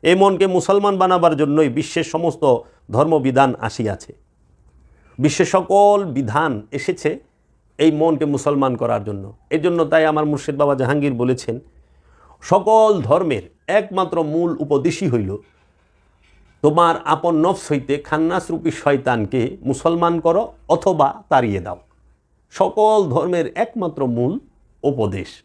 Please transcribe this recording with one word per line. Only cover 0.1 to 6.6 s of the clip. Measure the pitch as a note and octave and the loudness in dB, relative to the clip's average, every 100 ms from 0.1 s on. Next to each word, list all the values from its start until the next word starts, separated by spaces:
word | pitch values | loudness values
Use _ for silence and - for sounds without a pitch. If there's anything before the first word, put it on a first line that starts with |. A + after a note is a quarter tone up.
| F#3 | 4
মনকে | G3 F3+ F#3+ | 4 4 0
মুসলমান | F3+ - G3 G3+ G3 | 0 2 2 2 2
বানাবার | F#3 F#3 E3+ D3+ | 2 4 2 2
জন্যই | D3+ D3 D3+ | 0 2 2
বিশ্বের | B2 - - | 0 -4 -4
সমস্ত | A#2+ D#3+ E3+ D#3+ D3 A#2+ - _ _ | -4 -2 -4 0 0 0 -2 _ _
ধর্মবিধান | A2+ D3+ D#3+ C3+ B2+ C3+ B2 | 0 2 2 2 2 2 0
আসিয়াছে, | A2 - A2 F#2+ - - _ _ _ _ _ _ _ _ _ - | -6 -4 -6 -6 -12 -20 _ _ _ _ _ _ _ _ _ -2
বিশ্বের | C#3 - - | -2 0 0
সকল | F#3+ F#3 G3 G3+ G#3 F#3+ | 0 2 4 4 4 0
বিধান | C3 B2 A#2+ D#3 A2+ | -4 -2 -2 -2 -4